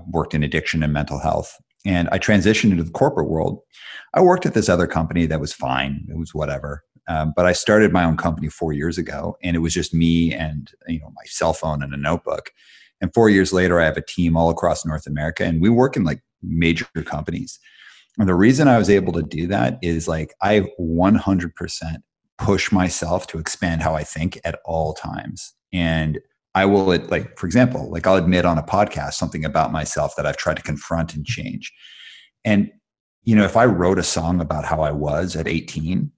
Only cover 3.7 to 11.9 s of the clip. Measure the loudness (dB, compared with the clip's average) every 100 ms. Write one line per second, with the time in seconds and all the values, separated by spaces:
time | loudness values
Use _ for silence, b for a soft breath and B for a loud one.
3.7 | B B B B 4 4 4 2 0 2
4.7 | 2 2 0 0 0 0 0 -4 -6 -4
5.7 | -2 -2 -6 -8 -8 -8 -6 -6 -6 -8
6.7 | -12 -16 _ -6 -2 0 2 2 2 4
7.7 | 6 6 4 2 2 -2 -2 -6 -6 -6
8.7 | -4 -4 -4 -6 -8 -8 -8 -4 -2 0
9.7 | -2 -2 2 2 4 2 -2 -6 -8 -12
10.7 | _ -8 -8 -8 -18 -14 -2 -2 0 -4
11.7 | -4 -6